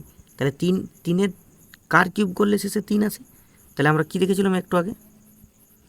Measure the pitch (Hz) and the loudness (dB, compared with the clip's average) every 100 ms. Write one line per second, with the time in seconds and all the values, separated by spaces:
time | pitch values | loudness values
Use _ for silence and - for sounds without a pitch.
0 | - - - - 139 139 175 190 - - | -6 -20 -20 -4 -4 -2 -2 -2 -4 -10
1 | 165 180 202 - - _ - - _ 160 | -4 0 -2 -4 -18 _ -20 -20 _ 2
2 | 185 202 196 185 208 202 202 214 196 208 | 2 0 -2 0 0 0 -2 -6 -2 0
3 | 208 - - - _ _ - - 147 156 | 0 -4 -16 -20 _ _ -14 0 2 2
4 | 151 185 190 190 196 185 180 180 175 - | 0 0 0 2 0 0 0 -2 -2 -8
5 | - - - - - _ _ _ | -18 -20 -20 -20 -20 _ _ _